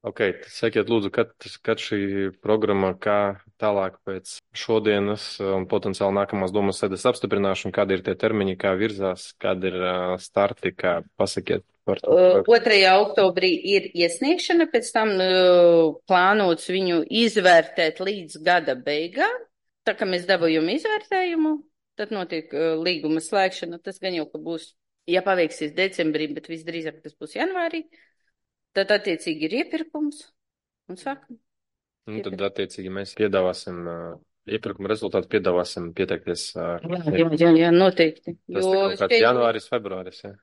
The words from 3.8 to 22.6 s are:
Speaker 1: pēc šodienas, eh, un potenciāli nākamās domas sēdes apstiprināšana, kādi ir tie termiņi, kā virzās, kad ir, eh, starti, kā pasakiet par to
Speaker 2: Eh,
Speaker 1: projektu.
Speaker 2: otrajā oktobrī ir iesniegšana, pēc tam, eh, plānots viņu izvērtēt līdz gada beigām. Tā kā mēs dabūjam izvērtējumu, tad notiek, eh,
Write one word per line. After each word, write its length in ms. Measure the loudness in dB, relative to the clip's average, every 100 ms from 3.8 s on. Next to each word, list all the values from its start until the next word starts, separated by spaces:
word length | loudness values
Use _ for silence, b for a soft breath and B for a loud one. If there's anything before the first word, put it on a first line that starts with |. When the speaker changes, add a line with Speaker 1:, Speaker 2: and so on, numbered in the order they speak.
| -2 -8 -12
Speaker 1:
pēc 320 | -12 -12 -20 _
šodienas, 840 | -14 -2 0 2 0 0 -4 -8 -6
eh, 40 |
un 220 | -2 -2 -2
potenciāli 480 | -2 -2 -2 0
nākamās 380 | 0 -2 -2 -2
domas 260 | 0 -2 -2
sēdes 220 | -4 0
apstiprināšana, 720 | -2 0 -2 0 0 -2 -4
kādi 200 | -2 0
ir 80 | 0
tie 120 | -2
termiņi, 420 | -2 0 0 -2 -2
kā 200 | -2 0
virzās, 560 | -2 -2 -4 -4 -10 -8
kad 240 | -4 -2
ir, 100 | -4
eh, 420 | -4 -2 -2 -4 -6
starti, 520 | -4 0 0 0 -8
kā 300 | -4 -2 -2 -6 _
pasakiet 460 | -4 -4 -4 -4 -4 _
par 120 | -6 -4
to 160 | 2 4
Speaker 2:
Eh, 280 | 6 4
Speaker 1:
projektu. 100 | 6
Speaker 2:
otrajā 380 | 4 6 6 6 6
oktobrī 480 | 4 4 2 2 0 0
ir 260 | 0 0 0
iesniegšana, 760 | -2 0 0 0 0 2 2 2
pēc 220 | 0 0
tam, 160 | 0 0
eh, 920 | 2 2 4 6 8 8 8 4 0 _
plānots 600 | 4 6 4 2 0 -2
viņu 340 | -2 0 0 0
izvērtēt 880 | 2 2 4 6 6 6 0 -2 -2
līdz 420 | -6 -6 -10 -6
gada 320 | 2 2 2 -4
beigām. 580 | -2 -4 -4 -2 -2 -2 -12 _ _ _
Tā 120 | -6 -4
kā 80 |
mēs 220 | -2 -2 0
dabūjam 420 | 2 2 2 0
izvērtējumu, 960 | -2 -2 -4 -2 -2 -2 0 0 -2 -8 _ _ _
tad 140 | -8
notiek, 420 | -6 -6 -6 -6
eh, 240 | -2